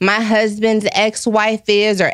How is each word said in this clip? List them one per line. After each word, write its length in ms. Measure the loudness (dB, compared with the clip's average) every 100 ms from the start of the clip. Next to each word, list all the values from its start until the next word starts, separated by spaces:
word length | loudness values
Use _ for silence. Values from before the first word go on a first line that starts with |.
my 200 | -2 0
husband's 640 | 0 0 0 0 0 0 0
ex-wife 680 | 0 -2 -2 -2 0 0 -2 0
is 320 | 2 2 0
or 120 | -2